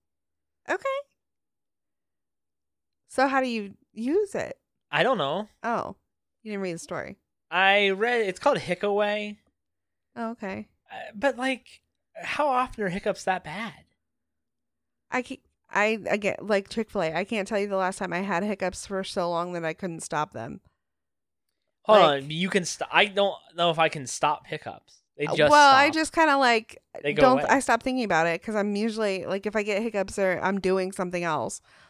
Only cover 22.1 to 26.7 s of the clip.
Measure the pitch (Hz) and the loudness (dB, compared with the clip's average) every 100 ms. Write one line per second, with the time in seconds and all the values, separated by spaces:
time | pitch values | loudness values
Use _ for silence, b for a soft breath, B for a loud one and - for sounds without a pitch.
22.1 | 139 139 160 185 196 170 - - 156 208 | 4 -4 -4 -2 -2 -2 -8 0 2 4
23.1 | 196 202 156 _ 165 175 160 160 151 127 | 2 0 0 _ -2 0 2 0 0 -10
24.1 | - 147 151 - 156 - - _ _ _ | -2 0 0 -6 -10 -10 -14 _ _ _
25.1 | - 147 - - 294 285 269 285 311 311 | -8 -4 2 6 8 8 8 4 2 -2
26.1 | - 320 277 254 226 226 | 2 2 4 4 2 -2